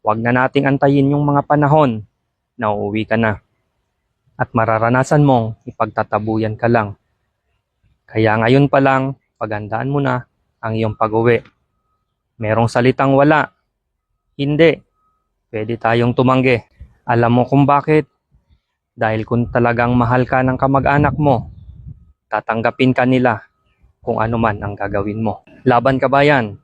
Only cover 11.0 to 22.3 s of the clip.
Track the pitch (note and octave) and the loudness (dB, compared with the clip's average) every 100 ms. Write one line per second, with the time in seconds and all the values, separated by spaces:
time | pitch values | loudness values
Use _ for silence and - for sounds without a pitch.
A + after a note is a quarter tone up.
11 | A2 A2 A#2 A2+ - _ _ _ _ _ | -2 0 2 0 -2 _ _ _ _ _
12 | _ _ _ _ A2 A2 A2+ B2+ B2 B2+ | _ _ _ _ -4 0 0 2 0 0
13 | C3+ C3+ C#3+ D#3 C#3 _ _ _ _ _ | 0 2 4 2 0 _ _ _ _ _
14 | _ _ _ - C#3 D3 E3 C#3 _ _ | _ _ _ -8 -4 2 2 2 _ _
15 | _ _ _ _ _ A2 G#2+ A#2 A2+ A#2 | _ _ _ _ _ -10 -8 -4 0 0
16 | A#2+ A#2+ B2+ C3 C3 A#2+ - _ - _ | 0 2 2 2 2 0 -4 _ -20 _
17 | - A#2 A#2 A#2+ B2 C#3 C#3 C#3+ C#3 D#3 | -2 0 2 2 2 2 2 2 2 0
18 | D3 _ _ _ _ _ _ _ _ - | 0 _ _ _ _ _ _ _ _ -6
19 | A2 A2 G#2+ A#2+ A#2 B2 A#2+ A#2 A#2+ B2 | -4 -4 -4 -4 -2 0 0 0 0 0
20 | A#2 B2+ A#2+ C3 C3 B2+ C3+ C3+ C3 C#3+ | 2 0 0 0 0 0 0 0 2 2
21 | D3 B2+ D3 A#2+ - - - - - - | 0 0 0 0 -4 -18 -20 -20 -20 -20
22 | - _ _ | -20 _ _